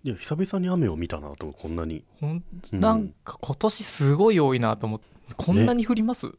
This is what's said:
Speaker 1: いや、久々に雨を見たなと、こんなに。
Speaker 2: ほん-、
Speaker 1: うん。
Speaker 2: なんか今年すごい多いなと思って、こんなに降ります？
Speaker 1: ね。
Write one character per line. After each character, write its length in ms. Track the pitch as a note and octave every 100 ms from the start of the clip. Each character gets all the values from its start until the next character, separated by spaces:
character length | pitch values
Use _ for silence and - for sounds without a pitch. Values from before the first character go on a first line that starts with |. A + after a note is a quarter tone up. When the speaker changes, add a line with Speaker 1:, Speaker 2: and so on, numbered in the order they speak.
Speaker 1:
い 60 | C#3
や、 60 | G#2
久 180 | - D#3
々 240 | F#3 G3
に 80 | F3+
雨 200 | F3+ A#2+
を 80 | D#2+
見 100 | E2+
た 140 | D#2
な 80 | D2
と、 240 | D2 D#2+
こ 160 | C#2+ D#2+
ん 80 | E2+
な 80 | E2
に。 180 | D#2+ _ _
Speaker 2:
ほ 80 | D3+
ん-、 160 | E3+ - F3+ -
Speaker 1:
う 20 | G2+
ん。 40 |
Speaker 2:
な 140 | A3 A3+
ん 180 | G3+ -
か 140 | - -
今 160 | - C3+
年 280 | G#3+ - G3+
す 280 | - C#3 D3
ご 180 | G#3+
い 80 | G3
多 120 | C#3 B2+
い 40 |
な 160 | A2+ -
と 120 | A2
思 100 | A2
っ 20 |
て、 60 | _ _ - -
こ 160 | -
ん 120 | G3 A3+
な 80 |
に 140 | A#3+ A3
降 60 |
り 100 | A#3
ま 100 | A3 A#3+
す？ 120 |
Speaker 1:
ね。 60 | -